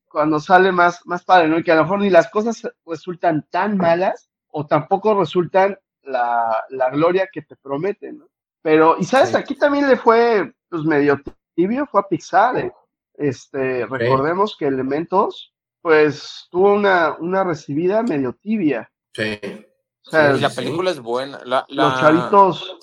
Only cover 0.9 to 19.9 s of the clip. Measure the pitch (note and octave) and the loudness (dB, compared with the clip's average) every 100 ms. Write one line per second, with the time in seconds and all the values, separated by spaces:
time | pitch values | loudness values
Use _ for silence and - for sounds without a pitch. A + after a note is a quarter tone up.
0.9 | F3 - F3 - F#3 D#3+ E3 E3 D#3+ D#3 | 0 -8 -8 2 4 4 0 2 2 2
1.9 | G3+ G3+ F3 D#3 G#3 A3+ A3 - - - | 0 4 4 4 0 -4 -6 -10 -14 -14
2.9 | D#3+ - E3+ F3 D#3 - F3 G3+ G3 E3+ | -12 -12 -4 -2 -2 -2 -4 -2 0 2
3.9 | E3+ G3 - _ _ _ D#3 D3 D#3 D3+ | 2 0 -4 _ _ _ -10 -2 -2 0
4.9 | F#3+ G#3+ G3+ D#3+ F3+ E3+ F#3+ G3 G3 _ | 0 2 0 0 -2 0 2 0 -2 _
5.9 | _ C#3 C3 A#2+ A#2+ A#2 A2+ - C3 B2+ | _ -8 -4 -2 -2 0 -2 -4 -4 -2
6.9 | C#3+ E3 F#3 F#3 D#3+ - - C3+ C#3+ F#3+ | 0 0 0 -2 -8 -16 -18 -10 -6 -6
7.9 | G3+ C3+ B2 _ _ _ _ D#3+ D#3 D#3+ | -8 -12 -18 _ _ _ _ 2 4 4
8.9 | F3+ F#3 C4 F#4 A3 - C4+ D4 C#4+ C#4+ | 2 2 2 2 0 -4 -2 0 2 2
9.9 | B3+ A#3 A3+ A#3 G#3+ D3+ - _ E3+ D#3 | 2 4 4 2 0 -2 -10 _ -6 0
10.9 | D3 C#3+ C#3 - - _ - F#3 B3+ D4 | 2 2 0 -4 -20 _ -4 -2 -2 -2
11.9 | G3+ G3 F3 - F3 A#3 F#3+ - - _ | -2 -2 -6 -2 0 0 0 -6 -10 _
12.9 | _ _ - C#3+ - - C#3 C3 B2+ A2 | _ _ -6 -6 -6 -8 -6 -4 -4 -4
13.9 | B2+ A#2+ C3+ D3 F3+ G#3 - D3 C3+ C3 | -4 0 0 0 -2 -4 -2 -4 -2 -4
14.9 | D3 E3+ F#3 A#3+ - - _ _ _ E3+ | -4 -2 -2 -2 -4 -18 _ _ _ 2
15.9 | D#3 D3+ C3 - - - F3 G3+ G3+ G3 | 4 4 0 -10 -18 -8 0 2 4 2
16.9 | F#3 D#3 - E3 F#3+ F#3 D3+ - C#3+ F3+ | 2 0 -2 -4 -2 -2 -4 -6 -4 0
17.9 | G#3+ A#3 D3 B2+ - G3+ A3 D#3 A#2+ A#2 | 0 -2 -2 -4 -6 -6 -2 -2 -2 -8
18.9 | _ _ - G#2+ G#2 G2 F#2+ - _ _ | _ _ -8 -6 -8 -10 -14 -20 _ _